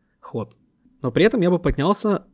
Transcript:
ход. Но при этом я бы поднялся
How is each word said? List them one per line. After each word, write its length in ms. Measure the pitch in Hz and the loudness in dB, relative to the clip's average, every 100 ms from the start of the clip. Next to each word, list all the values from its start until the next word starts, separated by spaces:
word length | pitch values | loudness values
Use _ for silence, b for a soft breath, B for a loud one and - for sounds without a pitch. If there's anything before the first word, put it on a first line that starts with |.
| _ _ | _ _
ход. 360 | - 117 107 _ _ _ _ _ | -12 -10 -10 _ _ _ _ _
Но 100 | 127 | -4
при 140 | 156 165 | 2 2
этом 160 | 254 | 2
я 80 | 175 | 2
бы 80 | 175 | 2
поднялся 680 | 175 - 151 208 214 185 - | 0 0 0 0 -2 -2 -4